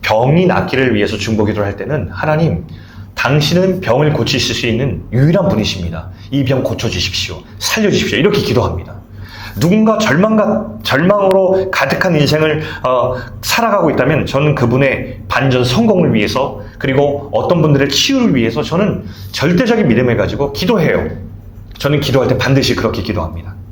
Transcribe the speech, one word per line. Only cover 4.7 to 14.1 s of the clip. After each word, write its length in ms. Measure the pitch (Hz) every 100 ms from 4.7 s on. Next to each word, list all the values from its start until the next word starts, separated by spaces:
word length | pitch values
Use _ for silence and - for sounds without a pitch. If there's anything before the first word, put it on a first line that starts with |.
| 110 139 87 -
유일한 340 | 117 143 185 190
분이십니다. 640 | 107 95 95 85 82 - - -
이 120 | 139
병 200 | 131 131
고쳐주십시오. 720 | - 117 117 90 90 87 - 85 - -
살려주십시오." 640 | - - 208 - 90 101
이렇게 220 | 170 -
기도합니다. 540 | - 120 92 82 - - - - - - - -
누군가 400 | 151 214 220 214
절망과, 840 | 214 139 208 220 202 - - -
절망으로 880 | - 135 175 202 190 185 185 185 185
가득한 420 | - 139 170 190 160
인생을, 460 | 143 151 156 151 156 - 127
어, 300 | 127 120 127 - -
살아가고 480 | - - 233 202 170
있다면 340 | 107 127